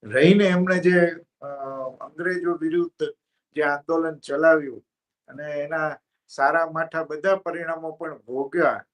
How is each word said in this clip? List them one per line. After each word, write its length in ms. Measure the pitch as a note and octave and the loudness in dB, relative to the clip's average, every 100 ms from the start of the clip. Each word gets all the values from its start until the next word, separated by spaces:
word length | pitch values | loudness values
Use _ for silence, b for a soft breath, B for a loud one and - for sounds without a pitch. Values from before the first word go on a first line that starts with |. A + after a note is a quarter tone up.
રહીને 400 | A2 B2 D#3 G#3 | -2 4 6 8
એમણે 360 | G3 F3+ F#3 F3+ | 6 2 2 2
જે, 280 | F3 F3+ E3+ E3+ - _ | 4 4 4 0 -16 _
અ, 60 | C#3+ C#3 C3+ C3+ C3 B2+ | -14 -12 -10 -8 -10 -10
અંગ્રેજો 520 | - D3+ E3+ F3+ F3 | -18 -6 -4 -2 -2
વિરુદ્ધ 600 | E3+ D#3+ E3+ E3+ _ D3+ - _ _ _ - | -2 -2 -2 -4 _ -6 -6 _ _ _ -2
જે 60 | |
આંદોલન 540 | D3 C#3+ D3 E3 D#3+ D#3 | -2 -2 -2 -2 -2 -6
ચલાવ્યું 720 | - C#3+ D#3+ D#3+ C#3 A2 _ _ _ _ _ | -6 2 4 4 2 -12 _ _ _ _ _
અને 160 | C3+ | -14
એના 540 | D3+ D3 D3 D#3+ D#3 C#3 _ _ _ | -10 -8 -6 -4 -4 -6 _ _ _
સારા 440 | - C#3 E3 D#3+ | 0 2 2 0
માઠા 320 | D#3+ E3 D#3+ | -4 -6 -6
બધા 320 | D#3 D3+ F#3+ F#3+ | -6 -4 0 0
પરિણામો 560 | E3+ E3+ E3 E3 D#3+ | -2 -8 -6 -8 -8
પણ 260 | D#3 E3 D3 | -10 -12 -12
ભોગ્યા 680 | - B2+ C#3 - C#3+ - - | -10 -6 -4 2 2 0 -10